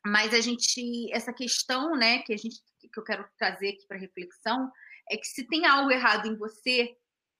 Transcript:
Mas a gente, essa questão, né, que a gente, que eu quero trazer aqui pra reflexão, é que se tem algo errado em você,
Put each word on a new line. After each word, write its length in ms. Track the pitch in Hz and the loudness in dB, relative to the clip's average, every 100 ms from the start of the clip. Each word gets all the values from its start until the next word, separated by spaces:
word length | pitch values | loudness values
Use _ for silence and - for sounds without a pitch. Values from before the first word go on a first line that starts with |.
| 208 | 0
Mas 280 | 214 220 | 2 4
a 60 | 233 | 2
gente, 680 | 226 240 - - 240 240 226 | 2 0 0 -2 -4 -4 -4
essa 200 | 233 247 | -4 -4
questão, 640 | 247 240 - - 254 311 294 | -6 -2 -2 0 0 0 4
né, 220 | 226 254 | 4 4
que 160 | - | 0
a 20 | 208 | -4
gente, 200 | 226 - _ _ | -6 -12 _ _
que 180 | - 220 | -16 -12
eu 60 | |
quero 220 | 214 196 - - | -6 -6 -8 -4
trazer 320 | 196 185 196 | -2 -2 -4
aqui 160 | 196 - | -6 -12
pra 120 | 190 | -14
reflexão, 720 | 190 185 185 _ 220 254 262 - - - - | -12 -12 -14 _ -2 -2 -4 -10 -20 -20 -8
é 60 | 220 | -8
que 100 | - | -8
se 200 | - 240 | -10 -4
tem 200 | 320 339 | 2 4
algo 240 | 277 277 | 4 4
errado 360 | 254 240 214 220 | 4 4 2 0
em 100 | 220 | -4
você, 580 | 214 - 262 247 240 - _ _ _ | -6 -6 0 0 0 -6 _ _ _